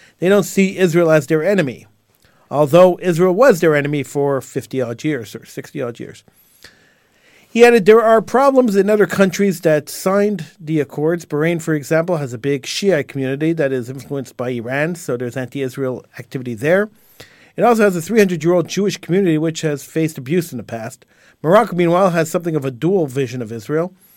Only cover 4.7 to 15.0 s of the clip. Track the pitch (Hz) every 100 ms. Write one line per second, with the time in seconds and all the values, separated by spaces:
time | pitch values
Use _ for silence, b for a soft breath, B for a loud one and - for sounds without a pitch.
4.7 | 131 117 117 151 139 107 113 - - -
5.7 | 139 123 117 - - _ _ _ _ b
6.7 | b b b b b b b b 226 240
7.7 | 240 180 220 220 226 - 240 277 262 247
8.7 | 202 196 214 180 - 190 - 202 160 165
9.7 | 151 147 - 190 202 208 196 151 - 156
10.7 | 160 135 - 151 170 - 147 160 170 165
11.7 | 151 131 160 170 170 139 117 139 143 -
12.7 | - 196 160 135 139 131 139 156 165 143
13.7 | 131 117 135 - 139 123 - 123 123 113
14.7 | 135 156 170